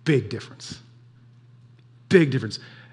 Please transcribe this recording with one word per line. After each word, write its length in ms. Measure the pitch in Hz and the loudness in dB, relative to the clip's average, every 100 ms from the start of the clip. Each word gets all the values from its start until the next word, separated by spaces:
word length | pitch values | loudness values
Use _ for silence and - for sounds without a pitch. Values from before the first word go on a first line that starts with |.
Big 240 | - 139 101 | 0 0 0
difference. 500 | 117 - - - - - - - - - - _ - - - - - - | -10 -14 -18 -18 -18 -20 -20 -20 -20 -20 -20 _ -20 -20 -20 -20 -16 4
Big 220 | 185 151 | 4 4
difference. 300 | 127 110 - - - - | 0 -6 -10 -18 -20 -20